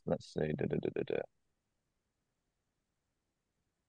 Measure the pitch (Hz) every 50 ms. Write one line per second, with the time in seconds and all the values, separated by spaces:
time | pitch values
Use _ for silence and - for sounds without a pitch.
0 | - - 85 - - - - 80 78 76 78 - 50 - - - - - - 50
1 | 50 50 50 50 50 - _ _ _ _ _ _ _ _ _ _ _ _ _ _
2 | _ _ _ _ _ _ _ _ _ _ _ _ _ _ _ _ _ _ _ _
3 | _ _ _ _ _ _ _ _ _ _ _ _ _ _ _ _ _